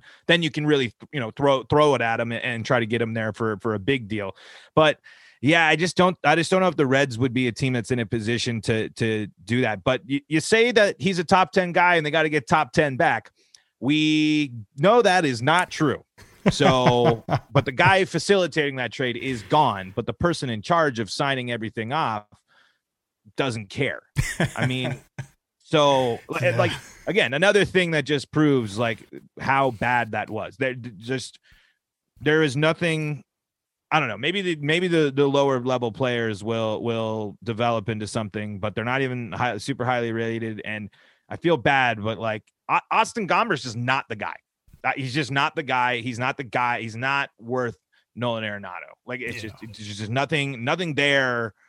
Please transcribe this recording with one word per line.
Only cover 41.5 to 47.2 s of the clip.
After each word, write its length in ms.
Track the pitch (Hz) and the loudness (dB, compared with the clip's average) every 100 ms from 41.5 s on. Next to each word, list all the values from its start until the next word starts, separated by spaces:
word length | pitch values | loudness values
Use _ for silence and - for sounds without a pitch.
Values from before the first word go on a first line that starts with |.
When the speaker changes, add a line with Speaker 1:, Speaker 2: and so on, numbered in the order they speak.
| 156 | 2
Speaker 1:
bad, 440 | 131 139 127 110 | 4 4 2 0
but, 160 | 104 104 | -4 -4
like, 240 | 110 110 - _ - | -4 -6 -10 _ -4
Au-, 100 | 165 - | -4 0
Austin 360 | 180 220 - 185 | -2 -2 -4 -2
Gomber's 360 | 180 226 151 | 0 0 -2
just 140 | 123 117 | -6 -6
not 280 | 120 135 - | -2 -2 -2
the 80 | 107 | -8
guy. 200 | 90 - _ _ _ _ | -8 -10 _ _ _ _
Uh, 80 | 127 - | -6 -4
he's 180 | 131 | -4
just 180 | 127 135 | -4 -2
not 240 | 139 151 165 | 0 -2 -2
the 80 | |
guy. 340 | 135 131 123 123 | -2 0 0 -2
He's 220 | 117 117 | -6 -4
not 180 | 127 143 | -4 -4
the 60 | |
guy. 380 | 127 127 123 120 | -6 -2 -2 -2
He's 140 | 113 110 | -6 -6
not 340 | 131 139 | -4 -2